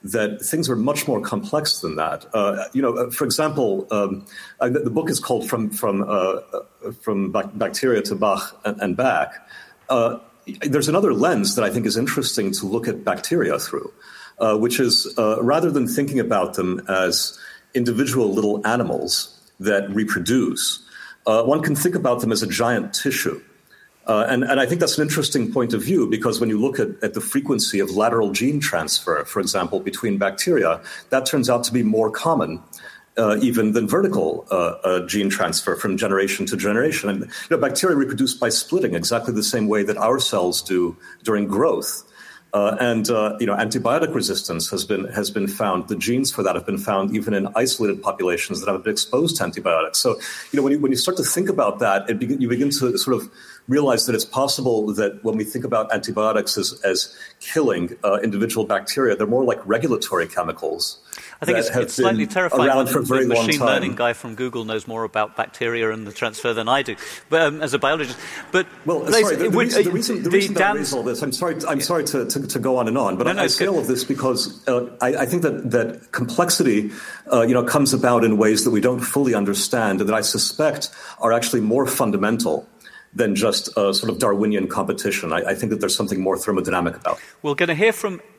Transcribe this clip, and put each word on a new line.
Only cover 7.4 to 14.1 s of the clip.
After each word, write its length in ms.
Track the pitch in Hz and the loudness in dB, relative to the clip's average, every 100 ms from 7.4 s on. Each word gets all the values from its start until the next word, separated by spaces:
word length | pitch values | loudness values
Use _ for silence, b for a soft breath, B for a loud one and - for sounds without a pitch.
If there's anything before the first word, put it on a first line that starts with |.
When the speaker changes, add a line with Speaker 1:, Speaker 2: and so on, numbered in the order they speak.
| 95 104 | -4 -4
Speaker 1:
Bacteria 460 | 98 - 131 113 | -4 0 2 2
to 140 | - 98 | 0 0
Bach 440 | 104 95 - - 110 | 2 0 -4 -8 -8
and, 160 | 104 | -4
and 160 | 101 87 | -4 0
Back. 500 | 127 82 73 - B B B B - | 0 0 -2 -6 B B B B -2
Uh, 280 | 127 117 117 - _ - - | 0 2 -2 -14 _ -16 -8
there's 280 | 147 143 135 | 0 0 2
another 240 | 175 202 | 2 2
lens 400 | 110 151 139 98 | 4 2 2 0
that 100 | - | 0
I 60 | 107 | 0
think 160 | 113 107 | 0 0
is 120 | 104 | 0
interesting 540 | 117 - 120 - 98 | -2 -2 -2 0 -2
to 120 | 98 98 | -2 -2
look 220 | 107 - | -2 -2
at 180 | - - | -4 -2
bacteria 540 | 90 - 170 98 73 | -4 0 0 2 0
through, 340 | - - - - B | -2 -6 -8 -16 B